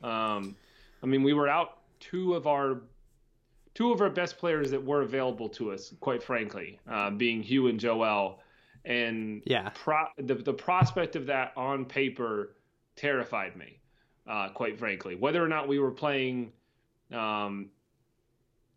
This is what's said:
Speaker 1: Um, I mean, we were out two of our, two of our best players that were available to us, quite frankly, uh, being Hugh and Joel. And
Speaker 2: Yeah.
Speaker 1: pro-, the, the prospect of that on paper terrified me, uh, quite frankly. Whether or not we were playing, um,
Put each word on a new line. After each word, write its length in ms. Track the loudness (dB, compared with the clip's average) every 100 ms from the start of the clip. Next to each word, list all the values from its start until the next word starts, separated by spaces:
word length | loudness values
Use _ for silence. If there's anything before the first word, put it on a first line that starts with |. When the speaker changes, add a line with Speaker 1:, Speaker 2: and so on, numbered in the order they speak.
Speaker 1:
Um, 520 | -4 0 2 0 -4 -10 _ -20 -20 _
I 40 | 0
mean, 160 | 4
we 100 | 4
were 140 | 4 4
out 300 | 2 0 -6 _ _
two 360 | -8 -2 0 2
of 120 | 2
our, 340 | 2 2 -2 -6 -20 _ _ _ _ _ _ _
two 180 | 0 2
of 100 | 4
our 80 | 2
best 280 | 2 -2 -2
players 340 | 0 0 0
that 120 | -2
were 180 | 0 0
available 480 | 2 0 0 -2 -6
to 220 | -4 -6
us, 220 | -6 -10 -6
quite 220 | -2 -2
frankly, 580 | 0 -2 -2 -8 -12 -14 -6
uh, 220 | -2 0
being 300 | 2 2 0
Hugh 260 | 2 4 4
and 120 | 4
Joel. 600 | 2 2 4 2 0 -4 -18 _ _ -14
And 580 | -2 0 0 -2 -4 -6 0
Speaker 2:
Yeah. 240 | 0 0
Speaker 1:
pro-, 320 | -4 0 0 0 -4
the, 180 | -2 0
the 180 | 0
prospect 640 | -2 2 4 4 2 -2 -2
of 100 | -2
that 260 | -2 -2 -4
on 280 | -2 -2 -2
paper 720 | -2 -2 -2 -2 -2 -4 -12 _ _ _ -6
terrified 600 | -2 -2 -2 -4 -6 -10
me, 240 | -18 -20 _ _ _ _ -6
uh, 220 | -4 -4
quite 280 | -2 -4 -2
frankly. 380 | -4 -4 -6 -2
Whether 280 | 0 2
or 40 | 2
not 200 | 0 0
we 120 | 2
were 120 | 0
playing, 600 | 0 -2 0 0 -2 -6 -12 _ _ _ _ _
um, 580 | -4 -2 0 -2 -4 -8 _ _ _ _ _ _ _ _ _ _